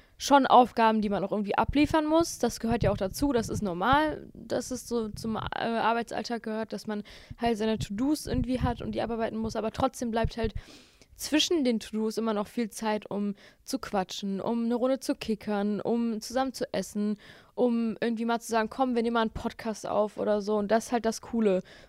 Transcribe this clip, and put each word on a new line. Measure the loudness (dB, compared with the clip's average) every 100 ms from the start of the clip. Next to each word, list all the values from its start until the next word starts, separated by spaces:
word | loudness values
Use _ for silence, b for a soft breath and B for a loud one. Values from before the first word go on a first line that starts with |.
| B -10
schon | 4 6 8
Aufgaben, | 8 8 4 4 4
die | 0
man | -2
auch | -2
irgendwie | -2 0 0
abliefern | 2 2 4 2 4
muss. | 2 2 0
Das | -2 -2
gehört | -2 0
ja | 0
auch | 0
dazu, | -4 0 2
das | 2 0
ist | -2
normal, | -2 0 4 4 4 -2 -12
dass | -18 -4 -4 -4
es | -10 -4
so | -4 -4
zum, | -6 -6 -4
äh, | -6 -4
Arbeitsalltag | -2 0 0 0 -2 -6 -6 -6
gehört, | -6 -6 -6
dass | -8 -6
man | -6 B B B -2
halt | 0 2
seine | 0 0
To-Dos | -2 0 0 0 0
irgendwie | -2 0 0
hat | 0 -2
und | -4
die | -4
abarbeiten | -2 -2 -2 -2
muss, | -4 -2
aber | -4
trotzdem | 0 -2 0 -4
bleibt | 0 -2 -2
halt | -4 -4 B B B B B -12
zwischen | 0 2 2 2
den | 2 0
To-Dos | -2 -2 -2 0
immer | 0
noch | 0 -2
viel | -4 -4
Zeit, | -2 -2 -2 -2
um | -4 -4 -6 B B -8
zu | -8
quatschen, | -2 -2 -2 -6 -4 -4
um | -2 -2 0
eine | 0
Runde | 2 0
zu | -2 -4
kickern, | -2 -4 -2 0 0 0
um | 0 0 0 -2
zusammen | -2 -2 -2
zu | -2 -4
essen, | -4 -4 -2 -2 -4 B B B 0
um | 2 2 -2 -2
irgendwie | -2 0 -2
mal | -2
zu | 0
sagen, | 0 0
„Komm, | 0 0 2
wir |
nehmen | 2 2
mal |
einen | 0
Podcast | -2 -6 -6 -8 -6 -2
auf“ | 0 0 0
oder | 0 0
so. | 2 0
Und | 4
das | 2 2
ist |
halt | 0 0
das | -2
Coole. | -4 2 4 2 B B